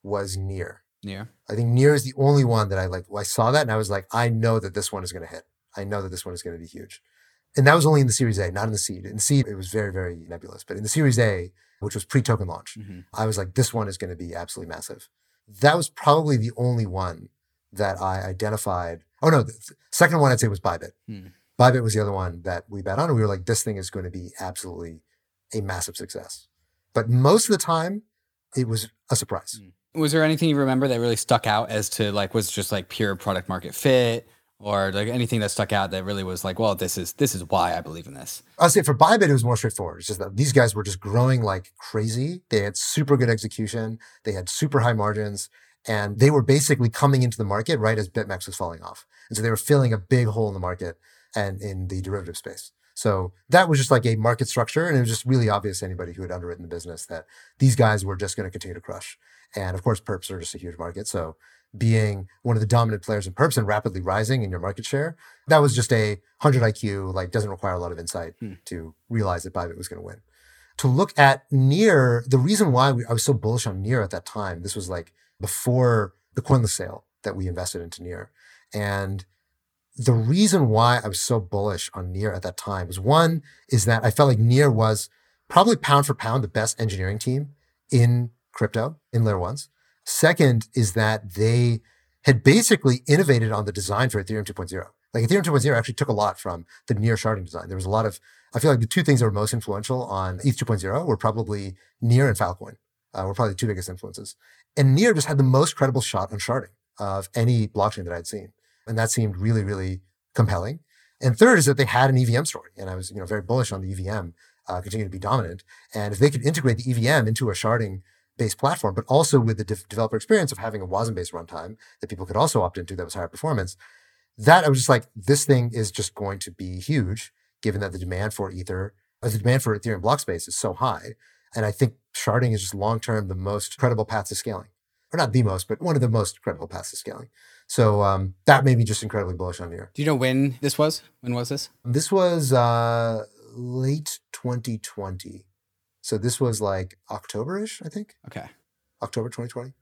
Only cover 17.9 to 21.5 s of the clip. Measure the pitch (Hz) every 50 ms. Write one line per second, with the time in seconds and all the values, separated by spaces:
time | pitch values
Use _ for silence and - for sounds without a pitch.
17.9 | 98 95 98 95 95 95 95 95 95 92 110 107 110 107 - - 92 90 87 85
18.9 | 85 82 _ _ _ _ - 160 160 135 107 - - - - - - _ _ _
19.9 | - - 175 165 170 160 143 135 123 117 - 110 101 90 - 98 85 85 - -
20.9 | _ _ _ - 110 98 92 92 _ _ _ _